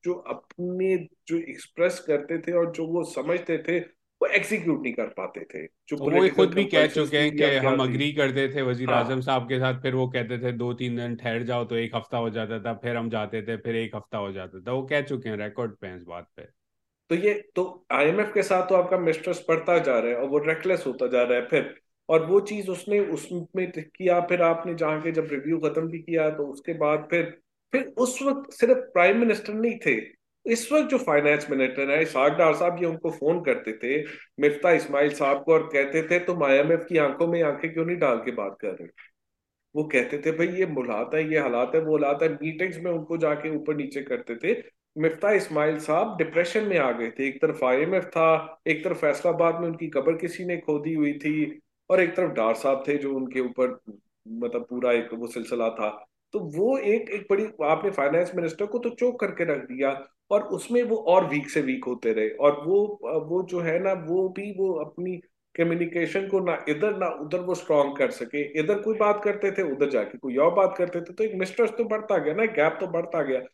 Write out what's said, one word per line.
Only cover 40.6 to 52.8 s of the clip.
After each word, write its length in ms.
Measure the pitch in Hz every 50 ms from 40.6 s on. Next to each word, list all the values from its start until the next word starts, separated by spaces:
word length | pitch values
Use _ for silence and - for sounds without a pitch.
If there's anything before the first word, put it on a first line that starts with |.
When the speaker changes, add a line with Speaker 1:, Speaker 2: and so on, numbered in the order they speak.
| 190
Speaker 1:
हालात 460 | 170 151 135 123 120 110 104 123 - 156
है, 180 | 156 160 156
ये 60 | 156 151
हालात 340 | 139 127 120 120 123 127 143
है, 60 | 160
वो 180 | 160 156 156 147
हालात 240 | 147 139 143 143
है।" 60 | 160 160 147
मीटिंग्स 440 | 139 147 160 156 156 185 190 165 160
में 140 | 170 180
उनको 240 | 170 160 151 151 165
जाके 400 | 165 160 151 147 147 151 156 156
ऊपर 200 | 151 - 156 151
नीचे 260 | 147 139 135 - 139
करते 340 | 131 135 127 120 - - 117
थे। 260 | 117 - 180 240 240 - - _ _ _ _ _ 151
मिफ्ता 340 | 156 160 160 156 - 202
इस्माइल 460 | 214 190 - - 156 151 151 156 156 151
साहब 400 | - - 156 170 214 226 196 165
डिप्रेशन 460 | 160 156 - 165 175 170 - 220 214
में 140 | 202 185 165
आ 140 | 139 127
गए 180 | 117 117 117 117
थे। 180 | - - 135 135
एक 140 | 131 -
तरफ 220 | 160 156 147 - 131
आईएमएफ़ 400 | 127 127 135 156 170 190 185 175
था, 560 | - - 165 160 160 160 160 - - - _ _
एक 180 | 160 156 156 -
तरफ 120 | 185 165
फैसलाबाद 640 | - 165 151 135 - - 175 160 160 170 165 165 170
में 80 | 175 165
उनकी 200 | 165 165 165 151
कब्र 240 | - 139 - 160 165
किसी 280 | 160 185 165 - - 185
ने 120 | 180 175
खोदी 380 | 165 - - 151 147 147 160 165
हुई 180 | 156 147 143
थी 480 | 147 147 - 151 151 156 151 151 - - _ _ _ _ _ -
और 100 | 185 190
एक 100 | 180 170
तरफ 200 | - - 180 160
डार 240 | - 123 110 113 113
साहब 300 | - - 135 135 131